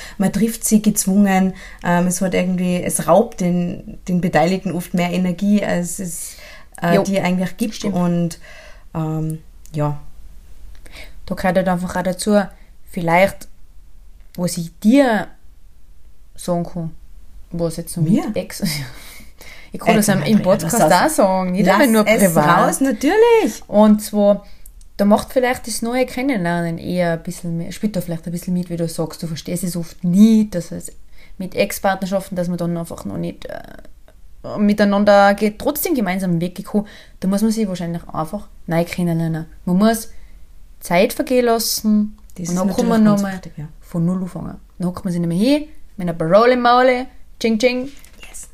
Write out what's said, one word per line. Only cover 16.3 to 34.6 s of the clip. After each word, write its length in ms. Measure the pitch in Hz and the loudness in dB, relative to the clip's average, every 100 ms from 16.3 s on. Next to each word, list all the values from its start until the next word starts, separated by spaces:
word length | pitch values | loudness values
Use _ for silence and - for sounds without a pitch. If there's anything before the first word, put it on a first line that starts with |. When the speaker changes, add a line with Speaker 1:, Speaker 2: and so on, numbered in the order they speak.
Speaker 2:
sagen 300 | - - 175 | -12 -4 -4
kann, 260 | 170 175 165 - - - - - - | -4 -6 -8 -10 -16 -18 -16 -16 -10
was 260 | 170 165 170 | -4 -4 -4
jetzt 160 | 165 | -4
so 80 | 175 | 2
Speaker 1:
Mir? 260 | 160 247 262 | 4 4 2
Speaker 2:
mit 80 | 196 | -4
Ex-, 260 | - - 180 147 127 - - - | -6 -4 -4 -4 -8 -12 -16 -18
<laughs> 520 | - - - - - | -18 -20 -20 -20 -14
ich 80 | 190 | -6
kann 140 | - | 2
Speaker 1:
Äh, 20 | 214 | 2
Speaker 2:
das 120 | 208 | 4
am, 120 | 190 | 2
Speaker 1:
nein, 80 | - | 4
Speaker 2:
im 60 | 214 | 2
Speaker 1:
Andrea, 140 | 180 202 | 4 0
Speaker 2:
Podcast 220 | 165 233 | 2 2
Speaker 1:
lass 140 | 156 | 4
Speaker 2:
auch 140 | 180 285 | 4 4
Speaker 1:
es. 100 | 302 | 4
Speaker 2:
sagen, 360 | 196 190 185 | 2 2 0
nicht 140 | 180 190 | 0 4
Speaker 1:
Lass 140 | 302 | 4
Speaker 2:
einmal 240 | 269 220 | 6 4
nur 20 | 208 | 4
Speaker 1:
es 160 | 220 | 4
Speaker 2:
privat. 460 | 190 160 151 180 262 | 4 4 4 4 4
Speaker 1:
raus, 120 | - | 2
natürlich. 840 | 269 220 277 427 466 453 294 - - | 0 0 2 4 6 6 2 -4 -2
Speaker 2:
Und 340 | 208 214 208 | 4 6 6
zwar, 460 | - 208 202 202 - - - - - - | 2 2 4 2 -2 -18 -18 -18 -12 0
da 80 | |
macht 280 | 202 226 - | 4 4 2
vielleicht 340 | 269 240 247 - | 0 0 -2 -6
das 160 | 214 | -6
neue 240 | 226 254 254 | -2 -2 -2
Kennenlernen 720 | 254 277 220 170 175 170 165 | -2 -2 0 0 0 -2 -4
eher 340 | - 180 170 | -4 -2 0
ein 100 | 165 | -2
bisschen 340 | 180 - 170 165 | -6 -10 -6 -6
mehr, 140 | 170 | -6
spielt 220 | - 214 190 | -4 -4 -2
da 40 | |
vielleicht 260 | 170 165 175 | -4 -6 -6
ein 60 | |
bisschen 220 | 170 175 | -8 -4
mit, 160 | 180 175 | -4 -4
wie 60 | 170 | -4
du 120 | 165 | -4
sagst, 340 | 165 160 - | -4 -8 -6
du 40 | 165 | -10
verstehst 380 | 160 - 175 | -8 -6 -6
es 120 | 180 175 | -4 -6
oft 260 | 165 - | -8 -6
nie, 440 | 175 185 220 220 214 | 0 6 8 6 2
dass 220 | 175 170 | -2 -8
es 200 | 175 - - - - - - | -10 -12 -14 -16 -16 -16 -14
mit 180 | 185 | -8
Ex-Partnerschaften, 840 | - 202 - 196 190 180 196 185 180 | -2 -2 0 -2 -2 -2 -4 -4 -4
dass 120 | 175 | -4
man 100 | 175 | -2
dann 180 | 170 170 | -4 -4
einfach 280 | 170 170 | -6 -10
noch 120 | 202 170 | -10 -6
nicht, 260 | 170 - - | -8 -8 -12
äh, 120 | 50 - - - - - - - - 127 | -12 -14 -18 -18 -20 -20 -20 -20 -16 -10
miteinander 760 | 131 | 0